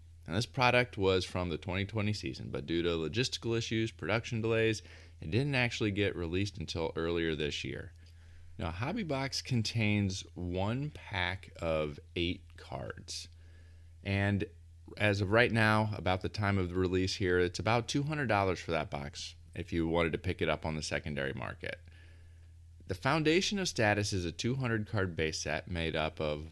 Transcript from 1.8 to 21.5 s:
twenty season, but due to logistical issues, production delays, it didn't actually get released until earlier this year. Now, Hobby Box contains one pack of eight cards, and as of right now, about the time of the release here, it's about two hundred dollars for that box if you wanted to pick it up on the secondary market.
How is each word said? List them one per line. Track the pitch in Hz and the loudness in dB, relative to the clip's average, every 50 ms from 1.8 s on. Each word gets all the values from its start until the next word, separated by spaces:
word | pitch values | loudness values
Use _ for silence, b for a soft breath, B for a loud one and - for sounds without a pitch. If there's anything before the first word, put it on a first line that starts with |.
| 101 | -2
twenty | 98 - 110 101 107 | -2 -2 -2 -2 -2
season, | 107 - - 67 62 - 55 57 | -2 -2 -4 -6 -8 -8 -8 -6
but | - 65 69 | -6 -6 -2
due | 76 82 85 | 0 0 2
to | 85 85 | 2 2
logistical | 85 82 80 78 73 120 131 - - - - 117 117 | 2 0 0 -2 0 0 -2 -2 -2 -4 -4 -2 -2
issues, | 113 113 - 113 110 110 113 | -2 -2 -2 0 0 -2 -2
production | - - - 82 107 117 - - 120 110 | -4 -6 -2 0 0 0 0 -2 -4 -2
delays, | 110 113 113 113 113 113 107 - - B B B B B B B | 0 2 2 4 4 2 2 0 -4 B B B B B B B
it | - 78 | -6 -2
didn't | 87 117 139 147 139 | 0 0 2 2 2
actually | 127 123 117 - - 113 107 | 2 0 0 0 0 0 0
get | 98 101 101 98 - | 2 2 2 0 0
released | 85 87 82 85 95 101 104 - - | -2 -2 0 0 0 0 -2 -4 -6
until | 80 - - 85 80 - - | -8 -4 -2 -2 -2 -2 0
earlier | 80 82 85 85 85 82 80 78 | -2 0 0 2 2 2 0 0
this | 73 76 73 71 - | 0 -2 -2 -2 -4
year. | - 65 62 - - - - B B B B B B B B B B B B B | -6 -6 -8 -8 -10 -12 -16 B B B B B B B B B B B B B
Now, | 85 82 | -6 -6
Hobby | 87 92 120 147 208 240 202 | -4 -4 -4 -4 -4 -4 -4
Box | 156 139 135 135 131 - - | -4 -2 -2 -2 -4 -4 -6
contains | - - 131 117 107 - - 117 107 104 104 104 101 95 92 95 - - - | -4 0 0 0 0 0 0 0 2 4 4 4 2 2 0 -2 -8 -10 -10
one | 85 87 90 87 92 95 107 120 135 147 151 | -6 -4 -2 -2 0 0 0 -2 -2 -4 -6
pack | - - - - - 90 90 90 92 - - - - - | -8 -12 -12 -6 -2 -2 0 0 -2 -4 -8 -14 -10 -4
of | 85 82 80 78 78 76 71 - - - - | -2 0 0 0 0 -2 -4 -10 -12 -8 -4
eight | 90 85 87 85 - - - - | -2 0 -2 -2 -4 -8 -20 -20
cards, | - - - 65 65 58 55 - - - - - - - - B B B B B B B B B B B B B B | -18 -14 -10 -10 -8 -8 -8 -10 -12 -12 -12 -12 -12 -12 -14 B B B B B B B B B B B B B B
and | B 202 196 196 202 202 202 190 - - - - - - - - - - - | B 0 2 4 4 4 4 2 0 -2 -8 -16 -20 -20 -20 -20 -20 -14 -4
as | - 104 107 101 101 | 0 2 4 4 4
of | 101 92 | 2 4
right | 107 113 123 - | 6 6 6 6
now, | 107 113 110 110 107 107 110 107 107 | 6 4 6 6 6 4 4 2 -2
about | - 80 92 92 95 | 0 2 2 2 2
the | - 85 | 0 -2
time | - - 104 98 101 95 | -2 0 2 2 4 2
of | 90 87 | 2 2
the | 87 | 2
release | 92 92 87 92 92 92 92 - | 2 2 4 4 2 2 2 0
here, | - 101 90 90 90 | 0 2 4 4 4
it's | 90 87 - - | 4 2 0 0
about | 87 107 117 120 120 | 0 2 2 2 2
two | - - 143 | 0 -2 -2
hundred | 143 147 156 147 139 | 0 -2 -2 -2 0
dollars | 110 107 101 98 95 87 - | 2 4 4 4 2 0 -2
for | - - | -2 -2
that | 82 78 76 - | 0 0 0 -2
box | 76 71 71 76 - - - - - - - - - | -4 -6 -6 -6 -8 -10 -12 -12 -12 -16 -20 -14 -10
if | 87 85 - | -10 -8 -4
you | 87 85 82 | 0 0 2
wanted | 82 82 85 82 82 | 2 4 4 2 2
to | 76 80 | 0 -2
pick | - 92 82 - | -2 -2 -2 0
it | 90 78 | 0 0
up | 76 76 - | 0 0 -2
on | 82 78 | -4 -4
the | 78 | -4
secondary | 78 - - 71 - 82 73 69 67 67 64 | -4 -4 -4 -4 -4 -4 -4 -4 -4 -4 -4
market. | 62 57 50 | -6 -8 -8